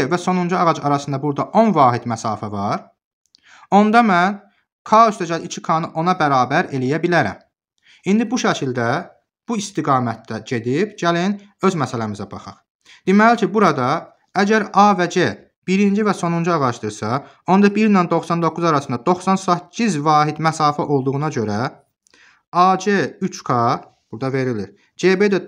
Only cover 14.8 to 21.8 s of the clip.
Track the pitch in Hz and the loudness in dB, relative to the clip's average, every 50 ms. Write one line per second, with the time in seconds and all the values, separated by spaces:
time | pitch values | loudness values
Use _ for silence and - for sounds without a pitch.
14.8 | 202 208 196 180 175 160 - 185 160 110 92 - - _ _ _ - 180 190 196 | 6 6 6 4 0 0 0 0 0 0 -2 -6 -14 _ _ _ -4 0 2 2
15.8 | 208 202 202 214 220 208 185 - 180 170 170 170 170 180 170 156 139 123 113 - | 2 2 2 0 0 -2 -2 -2 -2 -2 -2 -2 0 0 0 0 0 0 -2 -4
16.8 | - 107 104 - 107 107 123 147 - - _ _ - - 185 196 202 202 202 208 | -8 -10 -8 -6 -6 -4 -4 -4 -6 -10 _ _ -2 0 2 4 4 4 4 2
17.8 | 220 220 202 185 175 170 175 160 - - 170 170 165 160 160 170 170 165 151 139 | 2 4 4 2 2 2 0 -2 -2 -2 -2 -2 -2 -2 -2 0 0 0 0 0
18.8 | 139 - 123 120 - 175 180 180 - 190 190 190 - 185 175 170 - - - - | -2 -4 -8 -4 0 -2 -2 0 0 -2 -2 -2 0 0 -2 -2 -2 -12 -6 -2
19.8 | 233 220 165 147 143 160 151 151 151 151 147 156 156 160 156 - 151 147 147 - | -2 -2 0 0 0 2 2 2 2 0 -2 -2 -2 -2 -2 2 0 0 0 0
20.8 | 151 - 147 135 127 135 131 139 151 156 131 127 107 107 104 107 127 151 - - | -2 0 0 0 0 -2 -4 -4 -4 -4 -4 -4 -4 -2 -2 -4 -4 -6 -8 -12